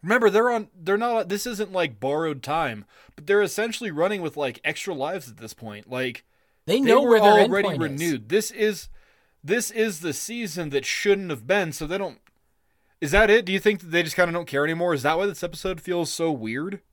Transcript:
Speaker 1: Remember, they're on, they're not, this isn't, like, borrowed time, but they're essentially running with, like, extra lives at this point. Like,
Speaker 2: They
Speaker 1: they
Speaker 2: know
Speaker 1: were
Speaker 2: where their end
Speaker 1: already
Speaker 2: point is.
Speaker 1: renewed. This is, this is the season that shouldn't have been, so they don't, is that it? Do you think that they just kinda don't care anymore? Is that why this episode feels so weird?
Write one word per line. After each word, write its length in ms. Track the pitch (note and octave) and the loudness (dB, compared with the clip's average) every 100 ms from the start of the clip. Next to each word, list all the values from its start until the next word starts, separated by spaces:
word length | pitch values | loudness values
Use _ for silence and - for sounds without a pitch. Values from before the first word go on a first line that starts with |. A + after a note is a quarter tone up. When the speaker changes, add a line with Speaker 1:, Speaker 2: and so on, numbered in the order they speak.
Speaker 1:
Remember, 280 | E3 A#3+ A3+ | 2 4 6
they're 200 | F#3+ A#3+ | 6 4
on, 160 | A#3 G#3+ F#3 | 0 -4 _
they're 200 | E3 G#3 | -2 0
not, 300 | A#3+ A3+ F3+ | 2 0 -2
this 180 | G3+ B3 | -4 -6
isn't, 240 | G#3 G#3 | -6 -4
like, 300 | F#3 E3 G#2+ | -2 -2 -2
borrowed 420 | C3 D3 D#3+ D3 | -2 0 -2 -4
time, 420 | C3+ D#3 D3+ G#2+ G2+ _ - | -4 -2 -2 -6 -14 _ -20
but 140 | - D3+ | -20 0
they're 140 | G3+ | 2
essentially 500 | G3+ - A3+ A3 A#3 | 2 0 -4 -4 -6
running 280 | D3+ F3+ G#3 | -2 0 0
with, 160 | E3 C#3+ | -6 -4
like, 240 | C#3 A#2 | -4 -2
extra 280 | D3+ D#3 - | -6 -6 -8
lives 380 | D#3+ C#3+ F#3 B2+ | -6 -4 -6 -10
at 60 | A2 | -16
this 180 | A#2 | -18
point. 340 | - A2+ G#2 G#2 | -14 -14 -14 -10
Like, 360 | B2+ B2+ A#2 _ _ _ _ - | -6 -6 -6 _ _ _ _ -2
Speaker 2:
They 80 | |
Speaker 1:
they 60 | G#3+ | 0
Speaker 2:
know 220 | C4+ A#3 | 6 6
Speaker 1:
were 80 | C4 | 8
Speaker 2:
where 100 | A3+ | 6
their 180 | G#3 G#3 | 8 8
end 140 | G#3+ | 6
Speaker 1:
already 160 | F#3+ G3+ | 4 0
Speaker 2:
point 140 | D3 | 0
is. 60 | D#3+ | -4
Speaker 1:
renewed. 400 | C#3 E3 C#3 G#2+ | -2 -2 -4 0
This 200 | F#3 G#3 | -2 -2
is, 380 | - G#3+ G3 - - _ _ _ _ | -2 -2 -2 -10 -20 _ _ _ _
this 260 | C#3+ A3 A3+ | -2 -2 -2
is 300 | A3+ A3 E3+ | -2 -2 -2
the 120 | E3 | -6
season 580 | C#3 - A#3 A3 D#3+ D#3+ | -6 -8 -8 -8 -6 -4
that 140 | C#3 | -4
shouldn't 460 | - - G#3 G3 F#3 | -2 -2 2 0 0
have 160 | C#3+ A2+ | -8 0
been, 240 | G3+ F3 | 0 0
so 160 | - D#3 | -6 -6
they 120 | F#3 | -4
don't, 200 | F#3+ B2+ _ _ _ _ _ _ _ _ | -6 -10 _ _ _ _ _ _ _ _
is 120 | D3+ | 2
that 180 | F#3 G#3+ | 4 6
it? 140 | G#3+ | 4
Do 80 | F#3 | 4
you 80 | F#3+ | 0
think 180 | G#3+ G#3 | 2 0
that 120 | F3 | -2
they 100 | E3 | -2
just 140 | E3 - | 0 2
kinda 160 | F3 | 0
don't 160 | E3 D3+ | 0 -4
care 160 | C#3 | -2
anymore? 280 | D3+ E3 F3+ | -2 0 0
Is 120 | D3+ | 0
that 120 | C3 D#3+ | 0 0
why 100 | G3+ | -2
this 180 | F3 | -4
episode 360 | F3 D#3+ F#3+ F3+ | -8 -6 -6 -6
feels 320 | - F3 F3 | -4 -4 -4
so 200 | - E3 | -2 -2
weird? 480 | D3 A2 A#2+ E3+ G3 _ | -2 -4 -6 -6 -10 _